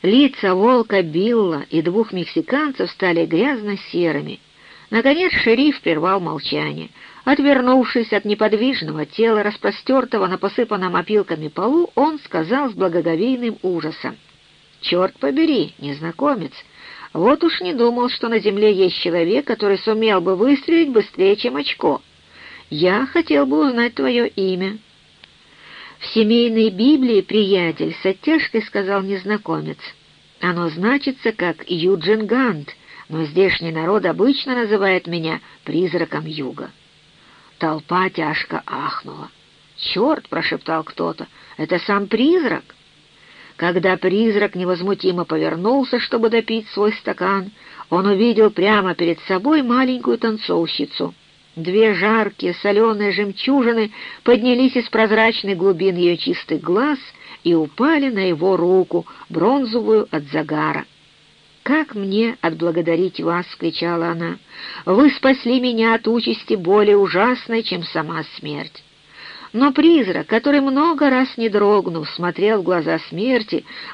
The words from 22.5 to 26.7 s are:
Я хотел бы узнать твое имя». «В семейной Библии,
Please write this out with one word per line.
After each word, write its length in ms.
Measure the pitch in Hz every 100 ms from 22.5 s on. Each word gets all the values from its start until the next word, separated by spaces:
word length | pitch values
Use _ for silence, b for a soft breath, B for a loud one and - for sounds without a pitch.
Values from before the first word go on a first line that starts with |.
| B B
Я 380 | 151 180 202 262
хотел 400 | 339 330 294 277
бы 200 | 294 294
узнать 280 | 233 240 233
твое 300 | 269 240 233
имя». 520 | - 190 185 190 214 _ _ _ _ - _ B B B B B B
«В 80 | -
семейной 560 | 226 214 240 240 220
Библии, 520 | 220